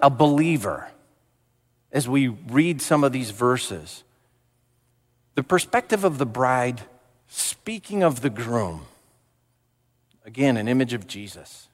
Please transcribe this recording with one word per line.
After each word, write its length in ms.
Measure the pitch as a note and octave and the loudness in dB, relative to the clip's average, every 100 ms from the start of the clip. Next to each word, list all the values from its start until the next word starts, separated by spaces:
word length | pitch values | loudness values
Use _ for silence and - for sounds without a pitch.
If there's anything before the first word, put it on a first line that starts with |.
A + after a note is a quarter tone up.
a 80 | C#3+ | 2
believer, 800 | B2+ D3+ C#3+ D#3+ D#3 G2+ D2+ - - _ _ _ _ _ _ _ _ _ | 4 4 4 2 0 -2 -6 -10 -20 _ _ _ _ _ _ _ _ _
as 160 | C3+ A#2+ | -4 0
we 200 | C#3 C3+ | 0 0
read 540 | G#2 A#2 B2+ E3 D3 | -2 -2 2 2 2
some 220 | - D3+ | 0 2
of 80 | C#3 | 2
these 200 | C3 A#2 | 0 -6
verses. 720 | G#2 A#2+ B2+ - F#2 D#2 - _ _ _ _ _ _ _ _ _ _ _ _ _ - | 0 2 2 -2 -10 -14 -20 _ _ _ _ _ _ _ _ _ _ _ _ _ -6
The 80 | |
perspective 600 | C3+ F3+ - A#3+ B3 G#3+ | 0 0 2 -2 0 0
of 140 | F#3+ C#3+ | 0 0
the 80 | C3 | -4
bride 560 | B2 B2+ B2+ B2 A#2+ - - _ _ _ | 0 2 2 0 -4 -12 -20 _ _ _
speaking 760 | - - - - A3+ - G3+ | -6 -6 -6 -10 -10 -6 2
of 180 | F3 B2 | 2 2
the 80 | C3 | -4
groom, 540 | G#2+ A#2 A#2+ G2 D#2+ C2+ _ _ _ _ _ _ _ _ _ _ _ _ _ A2 | -4 -4 -2 -2 -6 -16 _ _ _ _ _ _ _ _ _ _ _ _ _ -14
again, 300 | A#2 C#3 A#2+ | 0 2 2
an 120 | G#2+ | 0
image 260 | B2+ B2+ | 0 0
of 140 | A#2+ F#2 | -4 -10
Jesus. 600 | G2 G2+ F2+ C#2+ - - | -14 -14 -18 -20 -20 -20